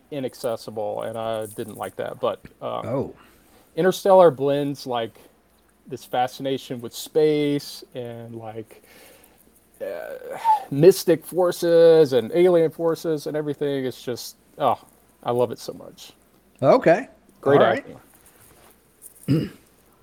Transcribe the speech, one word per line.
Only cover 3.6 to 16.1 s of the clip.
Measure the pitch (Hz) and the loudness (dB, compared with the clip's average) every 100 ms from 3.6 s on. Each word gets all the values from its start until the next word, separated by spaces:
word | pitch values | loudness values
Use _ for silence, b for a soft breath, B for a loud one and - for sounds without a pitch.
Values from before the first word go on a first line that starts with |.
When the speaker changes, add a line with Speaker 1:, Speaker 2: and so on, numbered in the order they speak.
| _ - | _ -2
Speaker 1:
Interstellar | 185 180 202 185 175 | -2 0 4 6 6
blends, | 131 139 143 143 139 135 | 4 -2 -2 -4 -8 -8
like, | 120 113 - - _ _ _ _ _ - | -6 -8 -12 -20 _ _ _ _ _ -16
this | 123 - | -16 -6
fascination | - - - 135 131 - 127 | -4 -4 -4 -6 -6 -8 -12
with | 117 | -12
space | - - 156 156 151 147 143 - - - 131 | -14 -4 0 2 2 0 -2 -6 -14 -16 -14
and, | 120 117 117 113 | -12 -14 -14 -14
like, | 113 113 110 - b b b b b b _ _ _ _ | -14 -14 -16 -20 b b b b b b _ _ _ _
uh, | 95 87 - - - - 906 855 B | -12 -12 -12 -14 -14 -6 -2 -2 B
mystic | 139 170 190 - 160 - | 6 8 8 2 0 -2
forces | 160 175 175 175 170 165 160 147 | -2 -2 0 2 6 8 6 4
and | 127 110 | 2 0
alien | 170 180 175 160 | 2 4 4 2
forces | - 165 160 170 156 151 | -2 -4 -2 -4 -6 -6
and | 151 | -6
everything. | 147 143 147 139 127 | -6 -6 -4 -4 -6
It's | - | -8
just, | - 117 - - _ - | -10 -10 -12 -20 _ -2
oh, | 139 104 - _ _ _ | 0 0 -6 _ _ _
I | - | -4
love | 120 117 | -2 -2
it | - | -4
so | - | -14
much. | - - - - | -16 -20 -20 -20